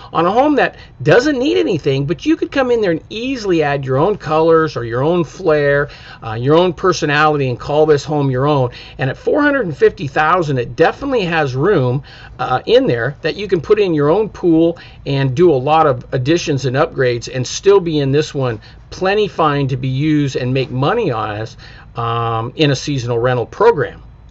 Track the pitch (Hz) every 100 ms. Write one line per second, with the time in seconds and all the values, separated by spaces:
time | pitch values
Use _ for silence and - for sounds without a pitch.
0 | - - 170 220 294 269 175 - - -
1 | 123 190 294 269 285 370 311 165 151 135
2 | 143 170 302 320 339 285 254 233 202 156
3 | - 214 254 262 202 170 147 143 135 131
4 | 185 202 156 156 165 160 156 131 120 120
5 | 147 175 160 - 185 151 143 143 143 -
6 | - - 113 110 123 160 180 - 190 -
7 | 151 143 156 147 131 120 - 147 156 143
8 | 143 151 139 127 143 147 123 - - -
9 | 131 - - 294 294 277 185 135 220 -
10 | 143 165 156 180 156 131 117 - 160 -
11 | 277 254 175 165 143 127 180 208 123 135
12 | - - - - 123 127 - 233 262 120
13 | 117 143 - - 202 185 139 214 196 156
14 | 143 190 214 - 180 160 165 170 - -
15 | - 139 139 123 175 135 135 156 156 120
16 | - 131 123 170 170 135 135 131 165 -
17 | 127 120 - 131 - - 196 202 170 151
18 | 139 143 147 147 127 110 - - - -
19 | 190 208 208 - 156 143 135 135 131 131
20 | 156 151 143 147 123 131 120 127 143 226
21 | 196 110 107 104 113 - - - - -
22 | 113 117 117 113 113 - 147 139 - 143
23 | 120 117 127 127 113 - 220 180 101 -
24 | - - -